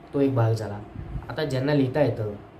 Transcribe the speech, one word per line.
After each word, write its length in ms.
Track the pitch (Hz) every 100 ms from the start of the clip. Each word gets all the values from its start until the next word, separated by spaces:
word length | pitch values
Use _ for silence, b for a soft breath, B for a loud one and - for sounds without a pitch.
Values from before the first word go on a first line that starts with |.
| -
तो 60 | 143
एक 140 | 139
भाग 180 | 120 113
झाला. 260 | 110 104 101 - - - - -
आता 160 | 147
ज्यांना 300 | 156 131 139
लिहिता 260 | 147 123 151
येतं, 320 | 131 113 107 104 - -